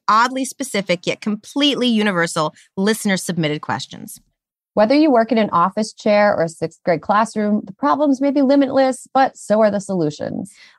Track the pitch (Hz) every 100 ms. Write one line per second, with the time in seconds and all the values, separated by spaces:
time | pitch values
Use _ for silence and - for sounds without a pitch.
0 | - 214 247 262 262 - 262 208 190 175
1 | 175 - 220 214 - 277 294 220 247 220
2 | 214 175 165 170 156 - _ - 196 220
3 | 208 185 - 175 151 151 - 104 - -
4 | - - _ _ _ _ _ - 214 285
5 | 311 240 226 226 208 175 180 214 214 -
6 | 220 208 208 - 165 - 165 - - 165
7 | - 208 220 214 208 214 - - 285 277
8 | 294 262 285 277 262 285 269 269 262 254
9 | - 262 269 - - 214 214 202 - 185
10 | 151 - - - 190 - -